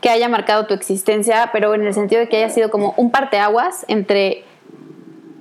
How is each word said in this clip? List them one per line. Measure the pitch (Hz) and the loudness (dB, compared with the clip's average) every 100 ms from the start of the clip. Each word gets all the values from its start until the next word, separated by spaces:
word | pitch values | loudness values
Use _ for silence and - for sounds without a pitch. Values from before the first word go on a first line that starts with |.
que | 247 | 2
haya | 226 240 | 2 2
marcado | 233 196 214 214 | -2 0 0 0
tu | |
existencia, | 190 - 196 - 214 208 220 233 | -4 -2 -4 0 0 2 0 0
pero | 220 208 | 0 0
en | 214 208 | 0 -2
el | |
sentido | 202 202 226 | -2 0 0
de | 233 | 0
que | 220 | 0
haya | 220 | 0
sido | 220 220 | 0 0
como | 214 202 - | 0 -2 0
un | 240 | 0
parteaguas | 269 269 208 208 220 330 370 - | 0 0 0 2 2 0 -6 -4
entre | 220 196 202 196 - - - - - - - - - - - | -4 0 2 2 -2 -10 -20 -20 -20 -20 -20 -20 -20 -20 -20